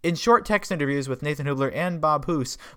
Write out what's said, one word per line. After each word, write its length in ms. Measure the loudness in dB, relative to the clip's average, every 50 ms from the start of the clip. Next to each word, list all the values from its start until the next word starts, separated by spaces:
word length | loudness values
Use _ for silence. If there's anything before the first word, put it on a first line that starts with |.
| 0
In 120 | -2 -2
short 280 | 0 4 6 6 6 6
text 260 | 2 0 0 0 -2
interviews 380 | -2 0 0 0 0 -2 -2 -2
with 140 | -4 -4
Nathan 240 | -2 -4 -4 -2 -2
Hoobler 280 | -2 0 0 0 -2 0
and 280 | -2 -2 -2 -2 0
Bob 240 | 2 2 2 2 0
Hoose, 320 | 0 0 0 -2 -4 -6 -12 -14 -20 -12